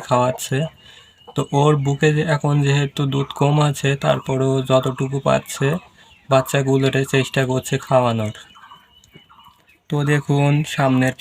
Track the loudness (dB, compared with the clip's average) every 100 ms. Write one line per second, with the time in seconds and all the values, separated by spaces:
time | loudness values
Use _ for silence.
0 | 0 0 0 -4 -6 -4 -6 -10 -20 -20
1 | -20 _ -12 -8 -2 2 4 2 0 2
2 | 2 2 0 0 0 0 2 0 -2 -2
3 | -4 -2 -6 0 2 4 2 0 -2 -2
4 | 0 -2 -2 -2 0 0 2 2 2 -4
5 | -4 -2 0 0 -2 -4 -2 -2 -8 _
6 | -20 -20 0 0 2 -2 2 2 2 0
7 | 0 0 0 -2 -2 -2 -4 -6 0 2
8 | 2 0 -4 -8 -20 -20 -20 -20 _ _
9 | _ -20 _ -20 -20 _ _ _ -6 -4
10 | 0 0 2 2 4 2 0 0 2 2
11 | 2 4